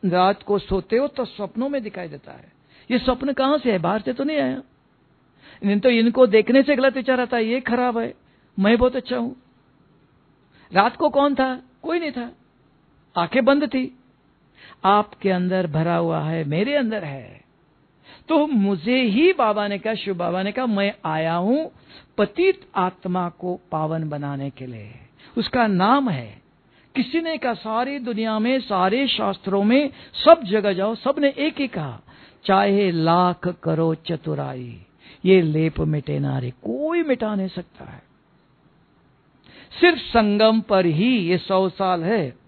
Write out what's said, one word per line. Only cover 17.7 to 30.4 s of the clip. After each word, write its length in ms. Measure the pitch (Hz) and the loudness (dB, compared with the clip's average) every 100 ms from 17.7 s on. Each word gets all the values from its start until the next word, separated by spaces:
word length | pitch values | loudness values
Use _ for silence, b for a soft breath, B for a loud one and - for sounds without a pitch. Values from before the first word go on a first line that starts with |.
| _ _ _ B B _ | _ _ _ B B _
तो 180 | 320 302 | 0 2
मुझे 560 | 262 196 196 165 254 | 2 2 0 0 0
ही 300 | 247 202 339 | 2 4 2
बाबा 360 | 349 226 208 208 | 4 0 0 -4
ने 100 | 202 | -4
कहा, 160 | 220 | -6
शिव 200 | 220 - | -6 -6
बाबा 280 | 180 170 175 | -4 -4 -2
ने 100 | 190 | -4
कहा, 140 | 214 254 | -4 -2
"मैं 280 | 202 202 - | 0 -2 -4
आया 300 | 160 156 160 | -6 -4 -2
हूं 420 | 170 190 269 320 _ B B B - | -2 0 -2 -2 _ B B B -4
पतित 480 | 202 - 381 381 - - | -4 2 0 0 -4 -4
आत्मा 520 | 185 - 185 180 175 | -4 -4 -6 -4 -4
को 320 | - 180 180 _ | -6 -8 -8 _
पावन 360 | 160 156 160 156 | -4 -4 -4 -6
बनाने 420 | 147 143 139 139 | -6 -6 -6 -8
के 160 | - 131 | -10 -14
लिए।" 280 | 117 101 120 - _ B - | -14 -16 -20 -20 _ B -6
उसका 300 | - 254 226 | -4 0 0
नाम 420 | 185 190 269 262 | 2 4 2 2
है, 340 | 147 113 104 _ _ _ b b | -4 -6 -16 _ _ _ b b
किसी 260 | - 254 320 | -4 -2 -2
ने 180 | 330 311 | -2 -4
कहा, 160 | 254 | -4
सारी 440 | 214 220 220 254 285 | -6 -4 -4 -4 -6
दुनिया 400 | 240 214 220 220 | -6 -4 -2 -2
में, 220 | 226 262 | 0 -2
सारे 480 | - 196 185 226 277 | -2 0 2 2 0
शास्त्रों 560 | - 208 190 - 196 | -2 -4 -4 -2 0
में, 260 | 202 254 285 B B - | 4 4 2 B B 0
सब 180 | - 330 | 6 6